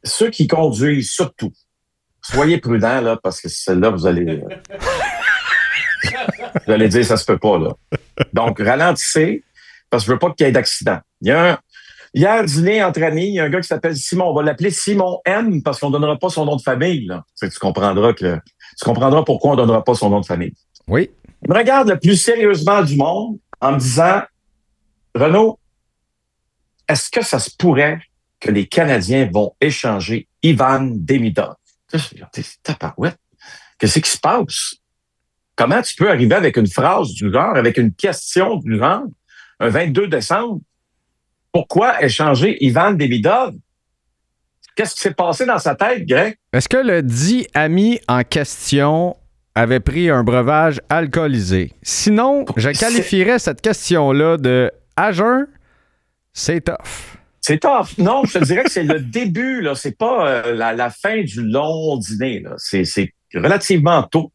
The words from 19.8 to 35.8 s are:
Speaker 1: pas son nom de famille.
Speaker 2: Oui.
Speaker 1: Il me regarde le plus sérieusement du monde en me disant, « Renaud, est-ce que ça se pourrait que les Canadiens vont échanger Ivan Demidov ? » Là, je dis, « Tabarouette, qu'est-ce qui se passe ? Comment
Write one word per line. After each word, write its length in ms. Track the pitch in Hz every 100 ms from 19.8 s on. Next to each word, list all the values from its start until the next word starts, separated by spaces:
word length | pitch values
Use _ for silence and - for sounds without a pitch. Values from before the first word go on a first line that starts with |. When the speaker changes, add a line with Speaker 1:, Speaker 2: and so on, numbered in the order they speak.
Speaker 1:
pas 120 | - 117
son 160 | 107
nom 80 | 101
de 60 | 92
famille. 280 | 87 85 - _ _ -
Speaker 2:
Oui. 220 | 117 190 _ - _
Speaker 1:
Il 60 | -
me 80 | 190
regarde 320 | 233 269 226
le 80 | 165
plus 180 | 165 196
sérieusement 680 | - 233 208 180 156 202
du 140 | 156 143
monde 420 | 143 190 226 214 _ -
en 100 | 131
me 80 | 143
disant, « 420 | 127 123 170 196 - _ _ _ _ _ _ _ _ 117
Renaud, 420 | 147 190 220 214 _ _ _ _ _ _ _ _ _ _ _ _ -
est-ce 220 | 147 -
que 140 | -
ça 160 | - 127
se 100 | - _
pourrait 420 | 175 139 147 165 - _ _ _
que 120 | -
les 160 | 101 95
Canadiens 600 | - 156 120 90 131 117
vont 200 | 95 104 _
échanger 680 | 147 139 123 101 90 113 - _
Ivan 440 | 160 143 131 135 135
Demidov ? » 640 | 113 82 135 113 - - - _ _ _
Là, 60 | 160
je 420 | - - - -
dis, « 160 | - -
Tabarouette, 540 | - 151 - - 170 - _ _ - - _ _
qu'est-ce 180 | 107 156
qui 120 | -
se 100 | -
passe ? 560 | 151 214 165 - - - _ _ _ _ _ _ _ -
Comment 260 | 117 208